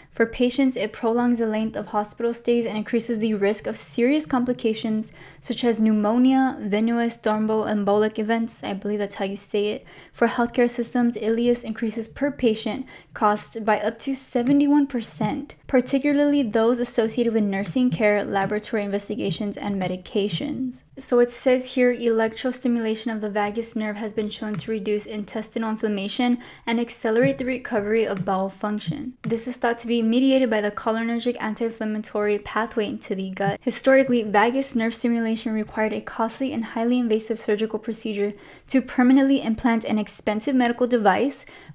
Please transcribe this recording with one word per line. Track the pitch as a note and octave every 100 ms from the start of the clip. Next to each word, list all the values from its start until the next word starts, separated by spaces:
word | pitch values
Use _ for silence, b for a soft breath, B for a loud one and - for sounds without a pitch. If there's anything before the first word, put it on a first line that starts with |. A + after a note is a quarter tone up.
| B
For | - A3+
patients, | - B3 B3 C4+ B3+
it | -
prolongs | - A#3 A#3+ A#3+ A#3+
the | A3+
length | G#3+ A3 A3
of | G#3+
hospital | G#3 G#3+ - A#3
stays | A#3 - A#3+ A3+
and | G#3+
increases | G#3 A#3 A3+ A3
the | A3+
risk | G#3+ G#3 A3 -
of | A3+
serious | - - A#3+ D4+ D#4
complications | B3+ B3 B3 A3 A3 A3+ G#3+ A3 B B B
such | - A3+
as | A#3+ G#3+
pneumonia, | A3 G#3+ G#3 A#3+ B3+ C4+ C4 -
venous | G#3+ G3+ A3+ A#3 A#3 A#3
thromboembolic | A3 G#3+ G#3+ A3 G#3+ G#3 G3+ G#3 G#3+ G#3+
events, | G#3+ A3+ A3+ -
I | -
believe | G3 G3+ G#3
that's | G3+
how | -
you | G3 G3+
say | - G#3+ G#3
it. | - B B B
For | - A#3
healthcare | - A#3 B3 A#3+
systems, | A#3+ A#3 B3 A#3+ A#3
ileus | G#3+ A#3 A#3+ A#3+
increases | A3+ A3 A3+ A3 A3
per | - C#4+
patient | C#4+ A#3+ G#3+ A3 F#3+ - B B
costs | - G#3+ G#3+ - A3+
by | G#3+ G#3+
up | G#3+ A3
to | - C4+
seventy-one | - B3 A#3+ C#4+ C#4+ D4 C#4
percent, | B3 - - G#3+ - - - -
particularly | B3+ B3+ C#4 D4 C#4+ D4 C#4+
those | A#3 A3+ A3+ B3
associated | A#3+ - A3+ A#3+ A#3
with | A3
nursing | G3+ F#3+ G3+ B3+ B3+
care, | B3+ G#3+ G#3
laboratory | - G3 G3 G#3 - A3
investigations, | G3+ G3+ G3+ G#3+ G3+ - G#3 G3+
and | G#3 G3
medications. | F3+ F#3 - G#3+ G3+ - G#3 A#3 B3+ - - -
So | - A#3+
it | A#3+
says | - C4 B3+ B3+
here, | - B3
electrostimulation | A#3+ A#3 A3+ A3 A3 B3+ B3 B3 A#3 A3 A3 A#3
of | A3
the | G#3+
vagus | G#3 G#3 G#3 A3 A3
nerve | G#3+
has | G#3 A3
been | G#3+ G#3
shown | - G#3+ G3
to | -
reduce | A3 G3 G#3 G#3
intestinal | G#3+ G#3 A3 A3 - A3+
inflammation | A3 A3 G3+ G3+ - B3 A#3+ B B -
and | A3+
accelerate | A#3+ - A3+ A3 C4+ C4+
the |
recovery | B3+ B3 - A3+ G#3 A3+
of | G#3 F#3+
bowel | F#3+ F#3+ G3
function. | - G#3 G#3 - - B3 -
This | - A3+ B3
is | A#3+
thought | A#3+ A#3+
to | A3+
be | A#3
mediated | A3 A#3+ C4+ C4 B3+
by | G#3+
the | G#3
cholinergic | G#3 A3+ A3 A3+ A#3 A#3+ A#3+
anti-inflammatory | G#3+ G#3 A3+ A3+ G#3+ G#3+ G#3+ G#3+ G#3 G#3
pathway | G3+ G#3+ A#3 A#3 G3+
into | G#3 -
the | F#3+ F#3+
gut. | F#3+ G3 -
Historically, | - - - C4+ C4 A#3+
vagus | G#3+ G3+ A3+ C4+ C4+
nerve | A3+ A3+
stimulation | A3+ A#3+ A#3 A3+ A3+ A#3
required | A3 G#3+ - G#3+
a | A3
costly | - - A3+ - C4+
and | A3
highly | G#3+ A#3+ A#3 B3
invasive | A#3+ A3 A3 A3
surgical | - G#3 A3 G#3+
procedure | A3 A3 A3 G3+ G3+ G#3 B B -
to | C4
permanently | B3 - B3 C4+ C4+ C#4
implant | - A3 B3 A3+
an | A3 G#3+
expensive | G#3 - - G#3+ D4 C4
medical | A#3+ A#3+ B3
device | A#3+ G3+ F#3+ C4+ - - B B